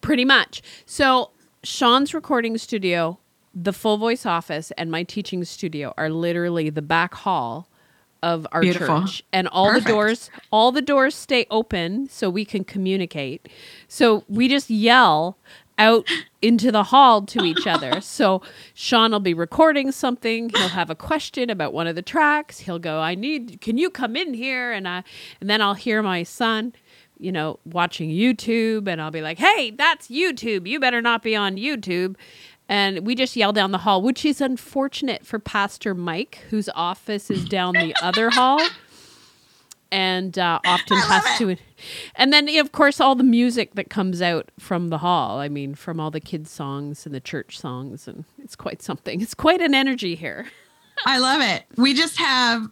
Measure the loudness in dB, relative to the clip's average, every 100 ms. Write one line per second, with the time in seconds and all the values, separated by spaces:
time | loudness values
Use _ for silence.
0 | 0 2 4 4 2 -6 -20 -20 _ 0
1 | 2 4 0 _ _ _ -12 0 4 4
2 | 2 -4 -2 -2 0 -4 -4 -4 0 0
3 | -2 -4 _ _ _ -6 -4 -2 0 0
4 | 0 -2 -2 -4 -2 -8 -8 -8 -4 -4
5 | -6 -8 -6 -6 -8 -8 -8 -6 -10 -4
6 | -4 -2 -2 0 -2 -2 -2 -4 0 0
7 | 0 -2 -2 0 -2 -8 -14 _ _ _
8 | _ _ -2 -2 -2 0 2 2 0 0
9 | 0 -6 -4 -2 0 2 4 4 2 2
10 | 2 -2 -6 -20 _ 4 4 2 2 2
11 | 2 0 -2 0 2 -2 -2 -2 -2 -4
12 | -6 -4 -2 -2 -4 -6 -6 -4 -2 0
13 | -2 -6 -8 -10 -16 -20 -20 -20 _ 2
14 | 4 4 0 0 4 2 2 0 6 8
15 | 8 6 0 -6 _ -20 _ 4 6 6
16 | 2 -6 -6 _ 2 4 4 2 4 8
17 | 8 8 2 -2 0 0 0 -2 0 -4
18 | -6 0 2 2 -2 -20 -20 -12 0 4
19 | 4 2 0 -2 -4 4 4 4 0 -2
20 | -2 -2 -2 -2 -2 -2 -2 -2 -4 -6
21 | -4 -4 -4 -4 -4 -2 -4 -2 -4 -4
22 | -4 2 2 2 -2 -14 -10 -8 -4 -2
23 | -2 -4 -4 -6 -8 -12 -4 0 -2 -2
24 | -4 -4 -6 -6 -4 -4 -4 -4 -6 -8
25 | -10 -18 -20 -12 -10 -4 -4 -4 -4 -2
26 | -2 -4 -6 -4 -4 -4 -6 -12 _ _
27 | _ _ -8 -6 -6 -8 -10 -4 -4 -4
28 | -6 0 0 0 -2 -2 0 -2 -4 -6
29 | -6 -8 -8 0 2 2 -2 0 0 0
30 | -6 -2 -2 -2 -4 -4 -4 -2 0 0
31 | 0 0 0 -2 -2 -4 -4 -6 -4 -2
32 | -2 -4 -18 -20 -20 _ _ 0 0 -2
33 | -4 -2 -2 0 0 2 0 0 2 2
34 | 2 0 -2 0 -2 -4 -6 -4 -4 -4
35 | -6 -6 -6 -10 -4 -2 -2 -4 -6 -4
36 | -4 -4 -6 -10 -4 -4 -4 -4 -4 -4
37 | -6 -8 -4 -6 -2 -2 -2 -2 -2 -2
38 | -2 0 2 4 4 4 0 -4 _ -20
39 | -20 -20 -20 _ _ _ _ -20 _ -2
40 | 0 0 -4 -2 0 0 2 0 2 0
41 | 4 4 4 0 0 -2 -8 _ -18 -16
42 | -16 0 4 6 4 2 2 4 2 6
43 | 4 6 6 6 4 0 -4 -4 -6 -2
44 | -2 0 0 0 -4 -16 -6 -4 -2 -2
45 | 2 2 0 -4 -6 -6 -8 -10 -10 -6
46 | -6 -6 -8 -10 -10 -10 -8 -6 -8 -12
47 | -12 -12 -8 -10 -10 -12 -12 -10 -12 -14
48 | -16 -18 -18 _ -20 -14 -12 -12 -12 -12
49 | -8 -8 -8 -2 2 2 2 2 0 -2
50 | -4 -6 -8 -12 -14 -18 _ _ _ -6
51 | -2 0 2 2 2 0 -6 0 2 4
52 | 0 0 0 2 2 0 -4